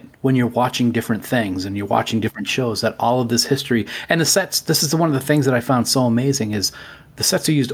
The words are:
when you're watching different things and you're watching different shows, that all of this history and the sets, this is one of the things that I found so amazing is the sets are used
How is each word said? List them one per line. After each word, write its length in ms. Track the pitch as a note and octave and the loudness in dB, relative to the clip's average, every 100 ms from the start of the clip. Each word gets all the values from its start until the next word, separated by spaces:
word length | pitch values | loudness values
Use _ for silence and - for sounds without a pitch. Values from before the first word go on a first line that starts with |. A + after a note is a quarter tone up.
| - - | -12 -4
when 140 | C3+ C3 | 0 2
you're 120 | A#2 | 2
watching 440 | A#2+ B2 - A#2+ | 2 0 2 0
different 320 | A2+ - G#2+ - | 0 -2 -4 -2
things 400 | B2+ G#2 F#2 G2 | -2 -2 -4 -6
and 120 | G2+ | -6
you're 80 | G2+ | 0
watching 340 | A2+ - A2+ | 0 0 -2
different 280 | G#2+ - G#2 | -2 -4 -4
shows, 340 | - A#2+ G#2 | -2 -2 0
that 140 | A2 - | -2 0
all 220 | A#2 B2+ | 0 2
of 80 | A#2 | 0
this 160 | A#2+ - | 0 0
history 400 | C3+ - A#2 G2+ - - | 0 0 0 -2 -6 -2
and 100 | E3 | 0
the 40 | D3 | 2
sets, 360 | D3 C#3 - | 0 0 -4
this 200 | - - | -2 0
is 100 | D3 D#3+ | 0 0
one 140 | E3 | 2
of 40 | |
the 60 | C3 C3+ | 0 2
things 200 | D3+ C3 | 2 2
that 80 | |
I 80 | B2 | 2
found 260 | A#2+ B2+ A2 | 2 0 2
so 140 | C3+ | 2
amazing 500 | B2 A#2 C#3 C3+ A2 | 2 2 2 0 -2
is 180 | G#2 - - - - - - | -2 -4 -6 -18 -20 -18 -6
the 80 | |
sets 240 | - F3+ E3 | -2 0 2
are 40 | |
used 200 | D3 A#2+ | 0 0